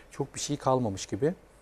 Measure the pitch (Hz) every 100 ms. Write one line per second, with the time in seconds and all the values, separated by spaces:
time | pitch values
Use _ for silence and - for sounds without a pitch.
0 | - - 139 - - 143 139 131 117 98
1 | - 101 143 185 - -